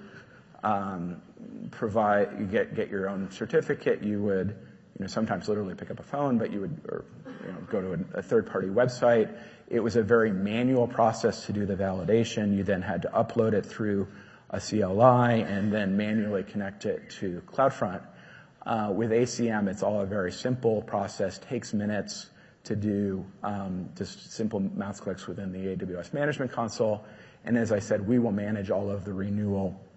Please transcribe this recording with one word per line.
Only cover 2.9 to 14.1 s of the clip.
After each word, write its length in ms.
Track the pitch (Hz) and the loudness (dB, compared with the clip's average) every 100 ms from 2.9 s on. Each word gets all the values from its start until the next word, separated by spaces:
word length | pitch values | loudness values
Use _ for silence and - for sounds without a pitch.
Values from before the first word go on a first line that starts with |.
| 98 95 | -2 -2
own 220 | 98 95 | -4 -6
certificate, 720 | - 110 160 - 143 131 - | -6 0 0 2 0 0 0
you 180 | 104 104 | 0 0
would, 260 | 101 95 92 | 2 0 0
you 520 | 104 - - - - | -6 -14 -20 -16 -10
know, 60 | 95 | -6
sometimes 420 | 110 110 95 107 | -2 -2 -2 -2
literally 260 | 107 95 | -2 -4
pick 160 | 90 - | -6 -10
up 100 | - | -10
a 20 | |
phone, 360 | - 143 143 117 | -6 -2 2 2
but 120 | 110 | 0
you 120 | 101 | -4
would, 180 | 95 - - | -6 -8 -8
or, 160 | 50 - - - - - | -8 -10 -16 -16 -12 -10
you 60 | |
know, 60 | 90 - | -10 -4
go 100 | 101 | -4
to 120 | 92 | -2
a, 260 | 87 92 95 | -4 -4 -6
a 40 | |
third-party 460 | - 117 - 95 92 | 2 2 2 -2 0
website. 680 | 104 131 127 120 117 107 - - - - | 4 2 4 4 6 4 -2 -16 -18 -4
It 120 | 117 | 0
was 140 | 110 117 | 2 2
a 60 | |
very 300 | 104 117 110 | 6 6 6
manual 560 | 95 101 113 127 127 120 | 2 0 0 2 4 2
process 580 | 120 113 - 113 - - | 4 4 4 0 0 -4
to 60 | |
do 120 | 104 | -2
the 120 | 98 95 | -2 0
validation. 800 | 95 92 85 113 113 113 104 98 | 0 0 4 4 4 0 2 2
You 80 | |
then 180 | 98 92 | 2 0
had 200 | 95 85 | 0 -2
to 60 | - | 0
upload 440 | 107 117 117 110 | 0 2 2 4
it 140 | 101 - | 2 0
through 420 | - 107 101 98 | -2 0 0 -2